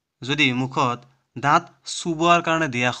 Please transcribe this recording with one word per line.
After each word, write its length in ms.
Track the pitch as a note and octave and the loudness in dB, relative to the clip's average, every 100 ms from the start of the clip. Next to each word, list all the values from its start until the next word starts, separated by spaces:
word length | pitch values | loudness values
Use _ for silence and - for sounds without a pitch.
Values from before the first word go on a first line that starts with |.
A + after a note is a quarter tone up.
| _ _ | _ _
যদি 260 | B2 D3 C3+ B2 | -6 0 0 0
মুখত 380 | C3 D#3 B2+ A#2+ - _ _ A#2 | -2 0 0 -2 -10 _ _ -4
দাঁত 280 | C#3 E3 - _ - - | 0 2 0 _ -12 -8
চুবোৱাৰ 440 | F3 D#3 E3+ E3+ E3 | -6 0 4 4 2
কাৰণে 200 | E3 D#3 B2 | 0 0 0
দিয়া 160 | B2 A#2+ | -2 -2